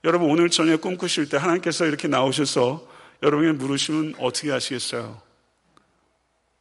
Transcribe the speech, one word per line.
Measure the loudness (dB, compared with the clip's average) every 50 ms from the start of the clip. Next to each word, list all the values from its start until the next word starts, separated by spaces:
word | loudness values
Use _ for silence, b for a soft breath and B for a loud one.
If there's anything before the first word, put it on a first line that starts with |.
| 2
여러분, | 2 2 4 4 4
오늘 | 4 4 4 4
저녁 | 4 2 4 4 2 2
꿈꾸실 | 0 -4 -6 -4 -4 -4 -2 -2 -2 0
때 | 0
하나님께서 | 0 2 2 0 0 0 -2 -2 0 0
이렇게 | 0 0 -2 -2
나오셔서 | 0 2 2 2 2 2 0 -2 0 2 2 2 2 0 -4 B B B B B B B B
여러분이 | 0 2 2 4 2 2 2
물으시면 | 0 -2 -4 -2 -2 -2 -2 -2 -2 -2 -4 -6
어떻게 | -4 -4 -4 -4 -4 -4 -2
하시겠어요? | -4 -2 -4 -4 -6 -6 -6 -6 -8 -8 -8 -10 -14 -18 _ _ _ _ _ _ _ _ _ _ _ _ _ _ _ _ _ _ _ _ _ _ _ _ _ _ _ _